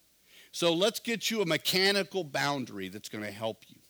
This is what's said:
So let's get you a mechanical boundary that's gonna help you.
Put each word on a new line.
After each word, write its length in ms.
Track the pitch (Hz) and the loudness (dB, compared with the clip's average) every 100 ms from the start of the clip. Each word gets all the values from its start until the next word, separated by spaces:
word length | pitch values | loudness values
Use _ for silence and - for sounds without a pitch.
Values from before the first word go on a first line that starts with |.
| _ _ _ - - | _ _ _ -20 -12
So 200 | - 170 | 0 2
let's 280 | 165 214 - | 4 2 0
get 280 | 233 220 - | -4 -2 -2
you 140 | 226 | 0
a 20 | |
mechanical 800 | 175 156 - 185 196 202 185 190 | 2 0 2 4 4 4 0 -4
boundary 680 | 151 139 143 143 117 101 95 | -2 0 0 0 -4 -6 -8
that's 200 | 104 - | -8 -10
gonna 240 | 107 104 | -8 -8
help 320 | 101 113 104 - | -4 -6 -6 -12
you. 120 | - | -20